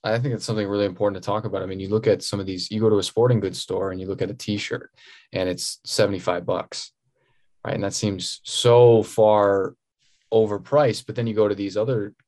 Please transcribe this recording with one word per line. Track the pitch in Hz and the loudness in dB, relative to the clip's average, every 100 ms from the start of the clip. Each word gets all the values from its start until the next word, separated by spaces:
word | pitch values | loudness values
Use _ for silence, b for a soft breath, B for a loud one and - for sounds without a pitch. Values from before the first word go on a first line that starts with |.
I | 107 117 | 0 -2
think | 135 | 0
it's | 110 | -4
something | - 107 101 | -4 -4 -2
really | 101 | 0
important | 101 90 104 95 | -2 0 -2 -2
to | 87 | -4
talk | 107 | -4
about. | 107 95 | -4 -6
I | 95 | -6
mean, | 95 | -8
you | 95 | -2
look | 107 110 | 0 2
at | 98 | 0
some | - 101 | -2 -6
of | 98 | -6
these, | 92 - | -6 -6
you | 107 | 0
go | 110 | 2
to | 104 | 2
a | |
sporting | 90 - 123 117 | 0 2 4 4
goods | 98 90 | 0 -6
store | - 95 95 | -6 -4 -4
and | 92 | -6
you | 95 | -8
look | 92 | -6
at | 95 | -6
a | |
t-shirt | 123 - 104 - - - B B B B | -6 -6 -6 -6 -10 -12 B B B B
and | 95 92 | -4 -4
it's | 87 - - | -4 -8 -10
seventy-five | - - 101 95 87 87 | -6 0 0 0 -4 -4
bucks, | 87 90 - - - _ _ _ _ _ _ _ | -4 -6 -6 -12 -14 _ _ _ _ _ _ _
right? | 113 | -6
And | 104 | -4
that | 98 | -4
seems | - 107 92 - - | -4 -4 -4 -10 -12
so | - - 120 120 123 113 | -8 0 6 8 8 6
far | 107 - 107 107 101 98 95 - _ _ _ _ _ | 4 4 4 6 4 2 -2 -8 _ _ _ _ _
overpriced, | 113 110 101 - 143 139 104 - | 2 2 -2 0 2 2 -2 -8
but | |
then | 123 117 | -6 -4
you | |
go | 107 104 | 0 0
to | |
these | 101 101 95 | 0 -4 -2
other | 113 120 104 _ | -2 -2 -4 _